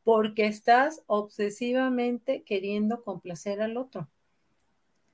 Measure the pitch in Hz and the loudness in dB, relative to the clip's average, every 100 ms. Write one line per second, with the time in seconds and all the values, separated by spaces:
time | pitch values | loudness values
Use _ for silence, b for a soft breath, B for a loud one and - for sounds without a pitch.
0 | - 220 214 214 214 214 - 240 285 311 | 2 4 2 0 0 0 4 6 4 -2
1 | - 208 208 - 208 202 240 254 262 247 | -2 -2 -2 -4 -4 -2 -2 0 0 0
2 | 240 240 - 262 - 196 196 208 214 233 | -2 -2 -4 -6 -4 -4 -2 0 0 -2
3 | 220 180 180 170 208 202 220 226 262 185 | -6 -10 -10 -10 -6 -4 -4 -4 -8 -10
4 | 151 _ _ _ _ _ _ _ _ _ | -12 _ _ _ _ _ _ _ _ _
5 | _ | _